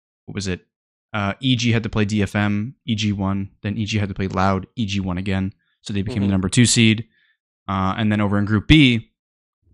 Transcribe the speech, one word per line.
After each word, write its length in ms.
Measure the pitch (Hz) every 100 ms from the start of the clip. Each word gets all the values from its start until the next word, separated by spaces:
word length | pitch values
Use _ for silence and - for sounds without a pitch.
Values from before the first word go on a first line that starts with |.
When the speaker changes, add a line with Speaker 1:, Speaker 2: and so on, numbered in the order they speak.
| _ _ -
Speaker 1:
what 80 |
was 120 | 104 95
it? 200 | 87 _ _ _ _ _
Uh, 180 | 107 98 -
E 160 | 135 123
G 160 | 120
had 120 | 113
to 40 | 110
play 160 | 110
D 180 | 104 104
F 140 | 98 104
M, 380 | 104 104 113 -
E 100 | -
G 180 | 104 107
won. 360 | 101 95 98 98 _
Then 160 | 107 110
E 80 | 104
G 100 | 107
had 140 | 101
to 40 |
play 140 | 95 95
Loud, 380 | 92 95 95 - -
E 80 |
G 160 | 101 98
won 160 | 92 87
again. 380 | 98 95 98 - _ _
So 140 | -
they 80 | 101
became 160 | 98 107
Speaker 2:
Mm-hmm. 60 | 98
Speaker 1:
the 60 |
number 180 | 95 92
two 160 | - 117
seed. 420 | 120 110 110 - _ _ _ _ _ -
Uh, 280 | 95 95 95
and 160 | 107
then 80 | 104
over 160 | 104 101
in 80 |
Group 240 | 101 107 -
B, 440 | 156 135 117 - _ _ _ _ _ _